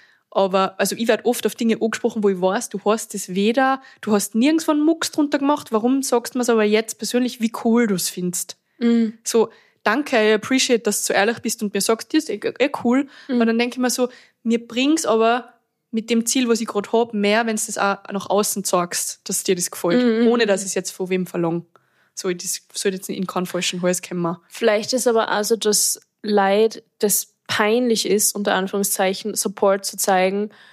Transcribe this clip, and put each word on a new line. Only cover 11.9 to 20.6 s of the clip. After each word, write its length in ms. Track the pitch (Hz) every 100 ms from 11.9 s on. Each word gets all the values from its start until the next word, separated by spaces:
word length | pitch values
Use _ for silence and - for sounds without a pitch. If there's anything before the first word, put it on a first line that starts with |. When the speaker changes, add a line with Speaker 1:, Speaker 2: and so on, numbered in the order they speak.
| 226 -
Speaker 1:
das 120 | 311
ist 60 | 302
eh, 100 | 208 - -
eh 120 | 285 -
cool.“ 220 | 240 254 277 - -
Speaker 2:
Mhm. 120 | 247
Speaker 1:
Und 60 | 226
dann 120 | 226
denk 160 | 240
ich 40 | 254
mir 120 | 247
so, 180 | 240 247 - - _
mir 240 | 226 233 233
bringt's 400 | 233 277 320 -
aber 460 | 226 226 247 240 _ _ _ _
mit 180 | 226 220
dem 160 | 233 233
Ziel, 220 | 262 240
was 120 | 226
ich 60 | 220
grad 260 | 202 196
hab, 220 | 226 233
mehr, 320 | 214 202 214 226
wenn's 200 | 220 -
das 120 | -
auch 180 | 196 196 -
nach 160 | 196 -
außen 360 | 196 208 202
sagst, 560 | 190 180 175 - - - -
dass 160 | 196
dir 100 | -
das 160 | 180 180
gefällt, 320 | - 175 240
Speaker 2:
Mhm, 200 | 247 220
mhm, 40 | 233
Speaker 1:
ohne 160 | 240
Speaker 2:
mhm. 40 | 214
Speaker 1:
dass 160 | 196